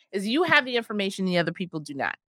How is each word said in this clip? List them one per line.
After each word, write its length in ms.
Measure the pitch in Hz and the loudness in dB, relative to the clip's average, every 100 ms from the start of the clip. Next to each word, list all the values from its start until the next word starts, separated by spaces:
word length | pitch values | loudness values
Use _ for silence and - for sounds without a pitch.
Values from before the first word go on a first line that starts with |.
| _ | _
is 160 | 208 202 | -6 -2
you 160 | 269 | 0
have 220 | 359 302 262 | 4 4 4
the 100 | 240 | -2
information 500 | 233 208 196 190 185 | -2 -2 -2 0 2
the 120 | 175 | 2
other 160 | 165 | 2
people 260 | 170 175 160 | -2 -6 -8
do 140 | 147 | -8
not, 240 | 139 104 - | -4 -4 -4